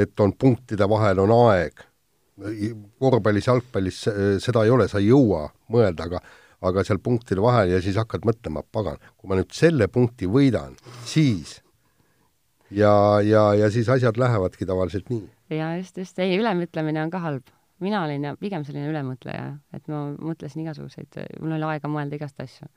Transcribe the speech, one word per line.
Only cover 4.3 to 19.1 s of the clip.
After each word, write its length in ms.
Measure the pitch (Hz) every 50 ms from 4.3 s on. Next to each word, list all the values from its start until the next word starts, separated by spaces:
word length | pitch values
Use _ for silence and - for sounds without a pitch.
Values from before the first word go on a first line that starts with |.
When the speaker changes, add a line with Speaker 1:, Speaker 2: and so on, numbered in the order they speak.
| 101 95
Speaker 1:
seda 220 | - - 117 117 107
ei 60 | 107 127
ole, 140 | 127 101 87
sa 80 | - 104
ei 140 | 101 104
jõua 340 | 123 143 135 110 92 80 76 73 - _ _ -
mõelda, 360 | 113 120 113 98 85 76 - 90
aga, 120 | 85 85 - - - - _ _ _ _ -
aga 180 | 92 90 98 92
seal 140 | - 104 92 -
punktide 400 | 113 123 113 - - 98 92 101
vahel 320 | 120 123 120 101 90 90
ja 60 | 92 87
siis 140 | 101 95 107
hakkad 260 | 110 - - 90 80
mõtlema, 380 | 107 113 - - 80 78 76 - - -
pagan, 240 | 107 104 82 73 - - - _ _
kui 120 | - 95
ma 80 | 95 92
nüüd 160 | 90 - -
selle 340 | - - 165 170 139 104 90
punkti 380 | - 123 123 117 - - 98 90
võidan, 440 | 98 135 143 135 110 92 - 69 64 - _ - - - 120
siis 540 | - - 156 156 139 110 87 71 - - - _ _ _ _ _ _ _ _ _ _ _ _ _ _ _ _ _ _ _ _ _ _ 98
ja, 480 | 101 104 104 104 104 101 104 104 104
ja, 300 | 101 104 107 107 107 104 104 104
ja 100 | 107 107 98
siis 160 | 120 117 110
asjad 260 | 127 135 123 120 107 113
lähevadki 480 | 131 123 120 107 92 90 - - 101
tavaliselt 460 | 85 92 92 92 87 - 101 92 - 120
nii. 140 | 113 95 82 _ _ _ _ 156
Speaker 2:
Ja 220 | 156 156 160 165 175
just, 220 | 185 - _ -
just. 160 | 190 185 - -
Ei, 140 | 185 190 180 185
ülemõtlemine 640 | 226 233 190 175 175 165 - 160 156 156 156 156 156
on 100 | 160 170
ka 80 | 185
halb. 320 | 170 165 143 131 123 _ _ _ _ _ _ _ 175
Mina 180 | 190 214 208 170
olin 200 | 151 147 143 147
ja 80 | 143 139 -
pigem 240 | - 208 196 160 143
selline 240 | 139 143 143 143 147
ülemõtleja, 600 | 160 156 139 131